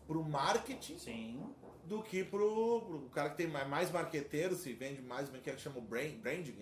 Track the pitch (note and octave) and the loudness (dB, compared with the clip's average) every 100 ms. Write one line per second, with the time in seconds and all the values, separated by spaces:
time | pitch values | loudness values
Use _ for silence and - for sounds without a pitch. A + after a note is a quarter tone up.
0 | - D#3+ D#3 C#3+ D#3+ A3+ B3 B3+ - D#3 | -2 0 2 4 6 4 2 -6 -6 -8
1 | B2+ A2+ A2+ B2+ A3+ - - - D#3+ G#3+ | -6 -6 -6 -6 -8 -10 -14 -12 -4 -4
2 | - F#3 F#3 G3+ G#3 A3 A3+ A#3 G3 D#3 | 0 -2 0 4 4 6 4 4 2 -6
3 | C3 D3+ D3+ D#3 E3 D3 C#3 D3 F3 E3+ | -4 0 0 2 0 2 2 2 4 2
4 | D#3+ D3+ C#3 D3 F#3 F3+ C3+ A2+ C3+ C#3 | 2 0 0 2 2 0 -2 -4 -4 -6
5 | B2+ B2 C#3 B2+ C#3 C3 D3 C3+ A2 A#2 | -6 -4 -4 -4 -6 -4 -4 -6 -2 0
6 | D3+ - B2 E3 D3+ G2 | 0 -2 -2 -2 -2 -8